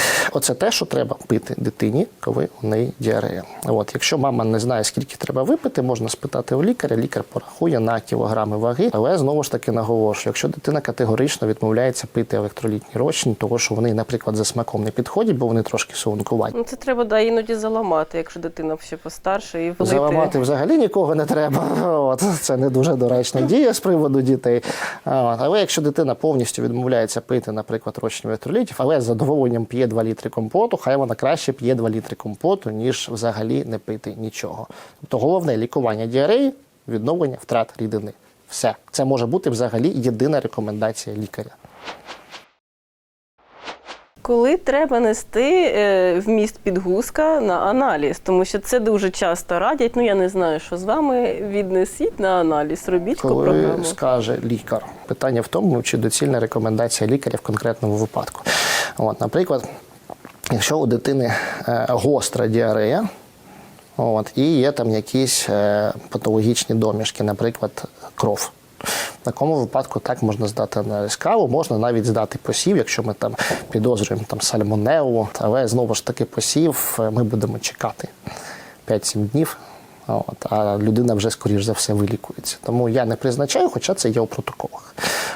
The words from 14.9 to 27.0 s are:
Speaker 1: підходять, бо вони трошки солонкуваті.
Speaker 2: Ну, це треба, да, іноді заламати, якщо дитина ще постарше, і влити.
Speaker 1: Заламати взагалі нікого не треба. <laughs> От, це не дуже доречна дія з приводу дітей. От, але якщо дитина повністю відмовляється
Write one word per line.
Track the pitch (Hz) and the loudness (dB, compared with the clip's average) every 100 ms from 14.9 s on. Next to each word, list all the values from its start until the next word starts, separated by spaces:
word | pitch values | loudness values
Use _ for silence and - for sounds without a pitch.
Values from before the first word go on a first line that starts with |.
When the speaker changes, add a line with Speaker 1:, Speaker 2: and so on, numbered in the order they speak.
Speaker 1:
підходять, | - 120 196 226 135 | -2 -2 0 2 2
бо | 120 | 2
вони | 113 | 2
трошки | 107 113 - - | 0 -2 -4 -6
солонкуваті. | 110 104 101 113 110 233 | -4 -2 0 0 0 -4
Speaker 2:
Ну, | |
це | 233 254 | -6 -6
треба, | 269 240 | -2 -2
да, | 226 214 | 2 2
іноді | 226 226 220 226 | 4 2 0 -2
заламати, | 220 220 208 160 156 165 | -2 -2 0 0 0 -4
якщо | 160 170 | -6 -8
дитина | 165 165 160 160 | -10 -6 -4 -6
ще | - 160 | -8 -12
постарше, | 160 - 185 196 - 165 170 | -12 -6 -2 -2 -4 -6 -4
і | |
влити. | 175 113 | 0 2
Speaker 1:
Заламати | 135 147 151 156 143 | 2 4 4 2 2
взагалі | 127 143 165 320 | 2 2 4 4
нікого | 214 196 151 156 | 4 2 2 2
не | 151 | 2
треба. | 151 151 139 156 - | 2 2 0 0 0
<laughs> | 175 156 | 2 2
От, | 139 131 202 165 | 2 2 0 0
це | - 127 | 0 2
не | 139 | 2
дуже | 131 151 | 4 4
доречна | 135 123 123 123 135 | 4 4 2 2 0
дія | 131 233 262 | 4 4 4
з | - | 2
приводу | 190 170 147 135 | 2 4 4 4
дітей. | 127 135 123 120 - - - - - | 4 2 4 2 0 -6 -8 -6 -2
От, | 135 120 117 | 2 2 2
але | 139 208 | 2 2
якщо | 190 - | 2 0
дитина | 147 143 147 117 | 0 2 0 2
повністю | 160 139 117 - | 2 2 0 -2
відмовляється | 120 120 127 120 | -2 0 0 2